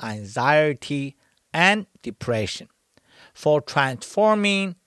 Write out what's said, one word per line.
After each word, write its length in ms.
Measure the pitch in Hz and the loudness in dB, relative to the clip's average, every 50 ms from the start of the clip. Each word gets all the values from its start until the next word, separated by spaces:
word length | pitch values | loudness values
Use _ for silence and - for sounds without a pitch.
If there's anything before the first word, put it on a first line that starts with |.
anxiety 1120 | - 113 107 107 104 98 107 135 120 139 151 151 156 151 147 123 - - 147 143 139 139 - _ _ _ _ _ _ _ - | -10 -10 -8 -8 -10 -8 -4 0 2 4 4 4 4 2 0 -4 -6 -6 -6 -6 -6 -8 -12 _ _ _ _ _ _ _ 0
and 320 | 156 170 185 202 214 196 - _ _ | 2 4 4 4 2 -2 -8 _ _
depression, 640 | - 120 107 - - - 120 110 107 98 - - - - _ _ _ _ _ _ _ _ _ - - - _ | -12 -12 -12 -8 -4 -4 -2 -2 -2 -4 -6 -10 -14 -18 _ _ _ _ _ _ _ _ _ -20 -20 -20 _
for 280 | - - 156 151 151 | -4 0 2 2 2
transforming 1120 | 139 - - 151 139 131 131 123 - - - - 208 214 214 214 202 202 202 196 196 190 175 _ _ | 2 -2 -2 0 0 0 -2 -6 -12 -8 -2 2 2 4 4 2 2 0 0 0 -2 -4 -8 _ _